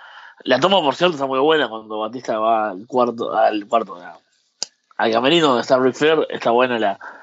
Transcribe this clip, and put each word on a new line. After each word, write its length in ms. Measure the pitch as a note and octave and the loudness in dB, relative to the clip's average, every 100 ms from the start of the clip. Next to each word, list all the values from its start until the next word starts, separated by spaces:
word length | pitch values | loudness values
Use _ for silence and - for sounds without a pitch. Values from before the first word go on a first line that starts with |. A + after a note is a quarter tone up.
| - - - - | -20 -20 -20 -16
la 160 | - B2+ | -2 2
toma, 220 | E3+ G3 | 4 2
por 140 | D3 - | 2 0
cierto, 200 | F3 D3 | 0 0
está 120 | C3+ | -4
muy 120 | C3 | 0
buena 300 | D3 D#3 B2 | 2 2 0
cuando 300 | A2 G#2+ G#2+ | -6 -10 -6
Batista 400 | G#2+ B2+ - A2 | -6 -8 -6 -2
va 300 | A2 A2+ G#2+ | 0 0 -2
al 160 | F#2+ A2+ | -6 -4
cuarto, 440 | B2+ A#2+ A#2 - G#2+ | 0 0 -2 -4 0
al 320 | A2 G#2+ G#2 | 2 0 -2
cuarto, 280 | A#2 G2 F2 | -2 -2 -8
a-, 220 | F2 E2 _ _ _ _ - _ _ - | -18 -20 _ _ _ _ -14 _ _ -4
al 140 | A2+ | 0
camerino 360 | A2+ B2+ E3+ D3+ | 2 2 4 4
donde 140 | A#2+ | 2
está 160 | - B2+ | 2 2
Ric 160 | B2+ B2 | 2 2
Flair, 320 | D3 D#3+ - | 2 2 0
está 220 | - B2 | -2 0
buena 260 | A#2 B2+ A#2 | 2 2 0
la, 200 | G#2 G2 - - | -2 -4 -10 -20